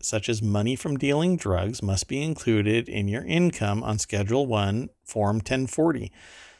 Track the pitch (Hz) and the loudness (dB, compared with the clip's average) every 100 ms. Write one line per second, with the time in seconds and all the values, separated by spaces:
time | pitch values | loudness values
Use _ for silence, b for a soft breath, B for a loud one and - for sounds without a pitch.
0 | - 110 - 110 107 104 107 131 170 139 | -4 -4 -2 0 0 0 0 -2 -2 -2
1 | 139 143 170 175 104 90 95 123 101 98 | 2 2 2 0 0 0 0 -2 -2 -2
2 | - 135 151 156 - 110 104 113 117 101 | -2 -4 -4 -4 2 2 4 2 0 -4
3 | 101 107 175 165 175 - 104 104 117 104 | -2 -2 0 2 2 2 -2 -2 -2 -2
4 | - 101 101 127 139 110 98 107 139 _ | -2 -2 0 0 2 2 2 0 -4 _
5 | - 113 101 110 - 131 131 - 165 139 | -10 -2 0 0 0 -2 -2 2 2 2
6 | 104 B B B B | -4 B B B B